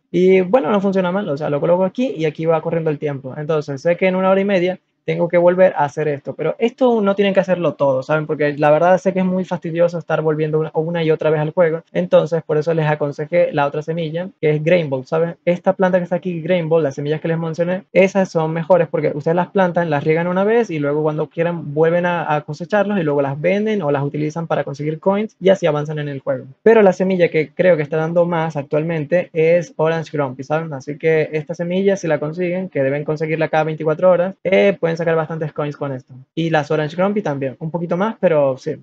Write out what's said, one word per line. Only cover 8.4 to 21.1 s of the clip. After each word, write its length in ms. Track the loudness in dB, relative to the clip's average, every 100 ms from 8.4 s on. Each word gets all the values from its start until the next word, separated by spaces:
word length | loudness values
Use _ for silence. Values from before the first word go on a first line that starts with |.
| -2 2
la 140 | 4
verdad 260 | 4 4 4
sé 140 | 2
que 80 | 0
es 40 |
muy 200 | -2 -2
fastidioso 540 | -4 -6 -6 0 0 0
estar 220 | -4 -2
volviendo 380 | 0 0 0 -2
una, 140 | -2
una 300 | -4 -4 -2
y 80 | 0
otra 180 | 0 2
vez 100 | 0
al 120 | 0
juego, 300 | 2 2 0 -6
entonces 500 | -6 2 2 4 -4
por 160 | 0 -2
eso 160 | 0
les 140 | 0 0
aconsejé 640 | 0 -2 -4 -2 0 0
la 140 | 0 -2
otra 160 | -2
semilla, 460 | -6 -6 -6 -6 -8 -2
que 100 | 0
es 140 | 0
Grain 260 | 2 2 2
Ball, 160 | -4 -2
¿saben? 300 | -2 -2 -2
Esta 300 | -2 0 0
planta 240 | 2 2 2
que 40 |
está 140 | 0 -4
aquí, 240 | -4 -6
Grain 280 | -2 0 2
Ball, 140 | 0
las 140 | 0 -4
semillas 240 | -4 -4
que 80 | -2
les 100 | -2
mencioné, 460 | -4 -2 -2 -2 0
esas 400 | 2 4 2 0
son 200 | 0 -2
mejores 360 | -2 2 2 2
porque 240 | -2 -2
ustedes 220 | -2 0 0
las 100 | 0
plantan, 440 | 0 0 0 0
las 120 | 0
riegan 240 | 0 0 0
una 160 | 0
vez 280 | 2 2 0
y 100 | -2
luego 240 | -2 0
cuando 240 | 0